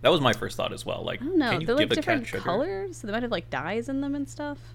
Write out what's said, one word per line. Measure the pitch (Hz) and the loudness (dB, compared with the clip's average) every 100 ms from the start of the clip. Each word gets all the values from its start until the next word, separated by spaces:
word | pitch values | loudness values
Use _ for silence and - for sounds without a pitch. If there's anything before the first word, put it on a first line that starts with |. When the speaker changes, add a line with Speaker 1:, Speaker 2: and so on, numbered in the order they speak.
Speaker 1:
That | 127 | 6
was | 170 | 6
my | 127 | 6
first | 104 107 - | 4 -2 -2
thought | 90 | -4
as | 87 | -4
well. | - - | -4 -4
Like, | 82 - | -4 -4
Speaker 2:
I | |
don't | 277 359 | 0 2
know. | 247 | 4
Speaker 1:
can | 175 | 2
you | 165 | 2
Speaker 2:
They're, | 269 | 2
Speaker 1:
give | 320 | 4
Speaker 2:
like, | 302 | 2
Speaker 1:
a | |
cat | |
Speaker 2:
different | 320 311 226 | 2 0 0
Speaker 1:
sugar? | - | -4
Speaker 2:
colors. | 180 196 339 392 392 320 | 0 0 0 -2 -6 -8
They | 214 | -6
might | 220 | -4
have, | 240 | -2
like, | 185 - | -2 -2
dyes | 135 156 220 233 | -4 -2 -4 -2
in | 269 | -4
them | 277 | -2
and | 285 269 | -4 -6
stuff. | - 294 294 - | -6 -8 -8 -12